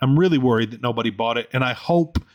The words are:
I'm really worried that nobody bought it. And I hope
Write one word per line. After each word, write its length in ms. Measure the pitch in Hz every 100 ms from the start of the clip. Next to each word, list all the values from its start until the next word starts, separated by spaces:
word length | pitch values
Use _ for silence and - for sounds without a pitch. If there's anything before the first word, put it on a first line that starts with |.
I'm 180 | 131 147
really 180 | 185 147
worried 360 | 127 113 110
that 100 | 117
nobody 260 | 120 117 113
bought 280 | 101 113 117
it. 100 | 110
And 100 | 127
I 80 | 127
hope 460 | 117 - 175 160 - -